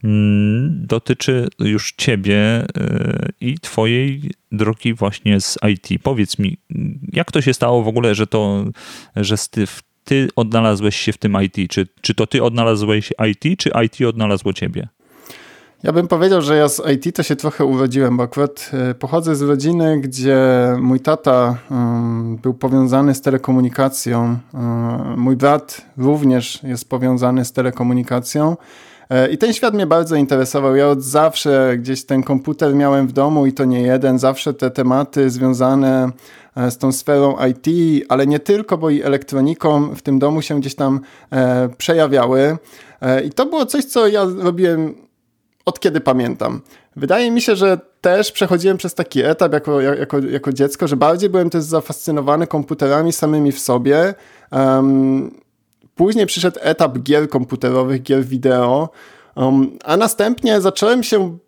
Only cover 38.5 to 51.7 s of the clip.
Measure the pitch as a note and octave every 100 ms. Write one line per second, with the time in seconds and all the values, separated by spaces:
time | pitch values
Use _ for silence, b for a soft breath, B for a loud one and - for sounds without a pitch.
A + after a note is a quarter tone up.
38.5 | G3+ G#3+ E3+ D#3+ D3 C#3 C#3 C#3 C#3 C3+
39.5 | E3 E3 D3 D3 - - C3+ C#3+ D#3 D3
40.5 | D3 C3+ - C#3 C3+ C3+ B B C3+ B2+
41.5 | B2 B2+ A#2+ - E3 D3+ C#3 A#2+ C3 C#3
42.5 | D#3+ B B B B C3 C3 D3 - C#4
43.5 | D#4+ C4 D4 C4+ B3 G#3+ G#3 F#3+ F#3 F3+
44.5 | F3 F3+ E3 D#3+ - _ _ _ _ _
45.5 | _ - - F#3 D#3 - B2+ A#2+ B2 A2+
46.5 | A#2+ - b b - C#3+ G3 A#3+ A#3 A#3
47.5 | G3 G3 F3+ - _ F3 F#3 G#3 - F#3+
48.5 | F3+ F#3 F#3+ F3+ - E3+ C#3 B2+ D#3+ F3
49.5 | D3 D3+ C#3+ C3+ C#3 C#3+ C#3+ C3+ C3+ C#3+
50.5 | C3 C#3 - E3 C3+ D3 F3 G3+ F#3 E3+
51.5 | E3+ D3+